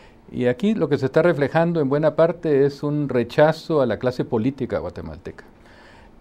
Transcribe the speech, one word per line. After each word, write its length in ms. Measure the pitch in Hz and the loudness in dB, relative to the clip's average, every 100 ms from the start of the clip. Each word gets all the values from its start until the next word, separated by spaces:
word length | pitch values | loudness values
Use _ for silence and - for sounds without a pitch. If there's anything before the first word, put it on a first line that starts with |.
| - - - | -20 -20 -12
Y 140 | - 123 | -2 -2
aquí 300 | 123 202 214 | 0 0 0
lo 140 | 160 | 0
que 100 | 139 | 0
se 80 | 127 | 0
está 160 | 156 | 2
reflejando 580 | 170 143 135 160 170 170 | 2 2 0 0 0 0
en 80 | 135 | 0
buena 240 | 143 156 | 2 0
parte 520 | 156 165 170 160 139 143 | 2 2 0 0 2 2
es 180 | 139 | 0
un 260 | 147 147 143 | -4 -4 -2
rechazo 720 | 127 117 - 151 160 - 156 | -2 0 4 4 2 -2 0
a 60 | 123 | 0
la 100 | 101 | 0
clase 280 | 127 123 - | -2 -2 -2
política 520 | 117 120 135 123 98 | -2 -2 -4 -4 -4
guatemalteca. 640 | 82 90 85 76 - - - - - - - - - - | -6 -10 -12 -14 -16 -18 -20 -20 -20 -20 -20 -20 -20 -14